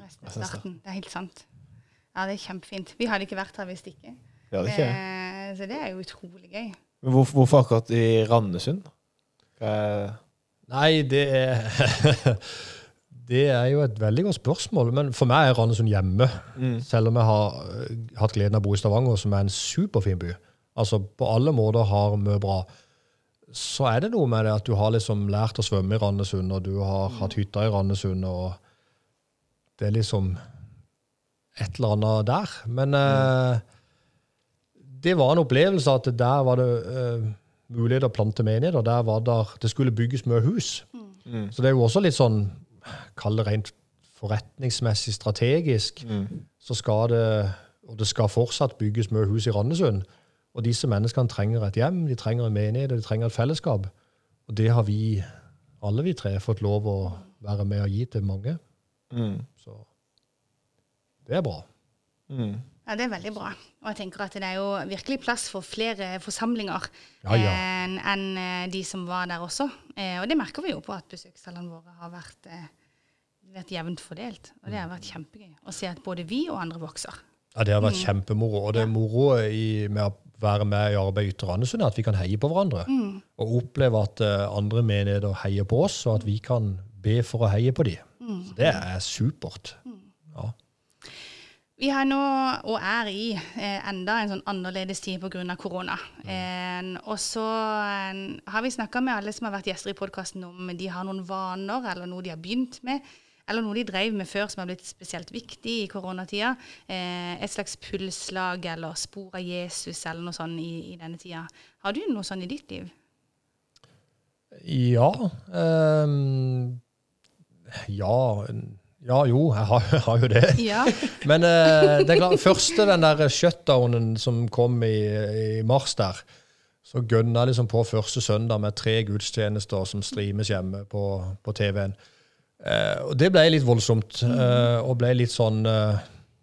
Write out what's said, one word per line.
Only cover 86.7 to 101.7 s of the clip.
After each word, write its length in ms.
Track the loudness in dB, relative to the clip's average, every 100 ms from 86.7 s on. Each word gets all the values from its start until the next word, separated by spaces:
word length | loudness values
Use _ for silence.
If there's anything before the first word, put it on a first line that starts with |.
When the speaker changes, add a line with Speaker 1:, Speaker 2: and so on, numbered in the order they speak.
| -6 -10 -4
Speaker 3:
be 220 | 0 0
for 160 | 0 0 2
å 40 |
heie 220 | 2 2
på 100 | 2
de. 120 | 0 -2 -12 -14
Speaker 1:
Mm. 240 | -8 -8 -6
Speaker 3:
Så 60 | 0
det 100 | 0
er 240 | 0 -4 -6
supert. 760 | -6 -2 -4 -4 -10 -12 -18 -18 -18
Speaker 1:
Mm. 140 | -20 _ _ _ -12
Speaker 3:
Ja. 140 | -10 -10 _ _ _ _ -20 -20 -20 -20 -20 _ _ -6
Speaker 1:
Vi 100 | -2
har 160 | 0
nå, 120 | 0 0 0 0 -2 -4
og 140 | -4 -4
er 260 | -2 -4 -4
i, 240 | -6 -6 -6 -8 -10
eh, 240 | -8 -8 -8
enda 340 | -8 -4 -4
en 60 | -4
sånn 120 | -6 -8
annerledes 540 | -8 -6 -8 -8 -8
tid 200 | -8 -8
på 80 | -8
grunn 200 | -10 -10
av 60 | -8
korona. 400 | -8 -8 -6 -8 -10 -16
Speaker 3:
Mm. 720 | -12 -8 -8 -8 -8 -8 -8 -10
Speaker 1:
Eh, 40 | -10
og 120 | -8
så, 220 | -6 -6
eh, 960 | -4 -4 -2 -4 -4 -6 -6 -8 -10 -12 -8
har 120 | -4
vi 60 | -4
snakket 320 | -6 -6 -4
med 120 | -2 -4
alle 160 | -6
som 120 | -8 -8
har 100 | -6
vært 60 | -6
gjester 180 | -8 -8
i 20 |
podcasten 500 | -8 -8 -10 -12 -12
om 320 | -14 -12 -10 -8
de 100 | -8
har 180 | -8
noen 200 | -8 -8
vaner, 600 | -8 -8 -6 -8 -6